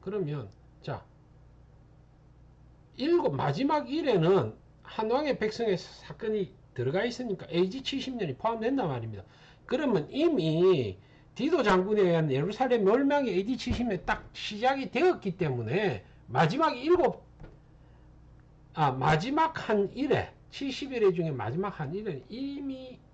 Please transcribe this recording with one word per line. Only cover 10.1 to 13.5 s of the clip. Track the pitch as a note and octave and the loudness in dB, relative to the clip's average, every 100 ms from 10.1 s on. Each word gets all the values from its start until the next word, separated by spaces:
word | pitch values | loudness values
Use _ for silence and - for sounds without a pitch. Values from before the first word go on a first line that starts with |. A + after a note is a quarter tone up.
| B3+ E4+ C4+ D#3+ D#3 F#3 E3+ G#2+ F#2 - - - - | 0 2 2 2 4 6 4 2 -6 -16 -20 -20 -4
디도 | C4 E4+ | 0 2
장군에 | G#3+ F#3 F#3 G#3+ | 4 4 4 4
의한 | F#3 E3 D#3 | 4 4 2
예루살렘 | C3 E3 G#3+ C4 A#3+ | 0 -2 0 0 4
멸망이 | F#3+ A#3+ C#4 D4 B3+ | 4 4 4 2 2
에이디 | F3+ G3 | 0 -2